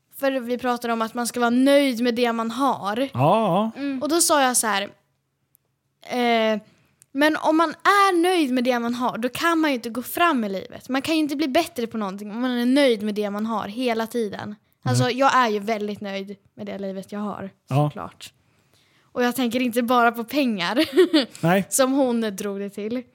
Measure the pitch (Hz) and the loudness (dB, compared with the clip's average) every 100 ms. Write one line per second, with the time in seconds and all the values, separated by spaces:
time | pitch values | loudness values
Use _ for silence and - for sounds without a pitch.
0 | _ - 269 269 233 247 247 240 233 226 | _ -4 -2 -2 -4 -4 -2 -4 -2 -2
1 | 220 240 233 247 233 240 269 277 277 226 | -4 -4 -4 0 2 4 6 6 4 0
2 | 247 240 240 226 226 226 277 208 190 220 | 0 0 0 0 -4 -2 0 0 -4 -4
3 | 269 120 147 220 214 180 226 226 277 262 | -4 2 4 4 2 2 0 -4 -6 -4
4 | 285 339 339 302 254 240 220 196 202 - | 0 2 4 4 4 2 0 -2 -4 -14
5 | _ _ _ _ _ _ _ _ _ _ | _ _ _ _ _ _ _ _ _ _
6 | - 247 240 226 220 214 - _ _ _ | -8 -2 0 2 2 -2 -6 _ _ _
7 | _ 269 302 311 302 320 320 320 349 403 | _ 0 2 2 2 2 2 0 2 4
8 | 392 349 359 359 277 254 247 240 233 240 | 4 4 2 2 2 0 0 0 -2 -2
9 | 247 226 240 - 339 330 311 254 233 226 | -2 -2 -6 -2 0 2 2 0 -4 -8
10 | 240 330 349 262 208 190 - - - 269 | -6 0 2 2 -4 -6 -10 -16 -6 -4
11 | 269 320 294 285 302 294 339 - 226 226 | -2 -2 0 -2 0 0 -2 -6 -6 -6
12 | 196 196 208 220 254 240 240 277 269 220 | -6 -8 -10 -4 -2 0 2 4 4 2
13 | 214 208 202 202 220 214 202 220 254 226 | -2 -4 -4 -4 -4 -6 -6 -6 -4 -2
14 | 220 240 208 - 208 208 _ _ - 247 | -4 -4 -6 -8 -12 -14 _ _ -2 0
15 | 247 247 269 254 233 208 202 214 208 202 | 0 2 2 4 2 0 -2 -4 -4 -8
16 | 202 196 196 202 _ - 202 196 196 190 | -8 -8 -10 -14 _ -16 -12 -10 -8 -10
17 | 190 208 208 - 190 _ - 135 147 95 | -10 -8 -8 -8 -12 _ -2 0 0 -2
18 | 82 - - _ _ _ _ _ _ _ | -16 -16 -20 _ _ _ _ _ _ _
19 | _ - 247 240 240 247 254 240 233 247 | _ -2 -2 0 -2 0 0 0 2 4
20 | 233 233 226 285 254 202 175 233 320 277 | 4 2 -4 0 0 0 0 0 2 4
21 | 349 302 247 - 165 196 190 - 262 277 | 4 4 0 0 2 2 2 0 2 2
22 | 262 233 220 196 202 196 202 208 214 254 | 2 0 -2 -4 -6 -6 -8 -8 -6 -6
23 | 247 | -10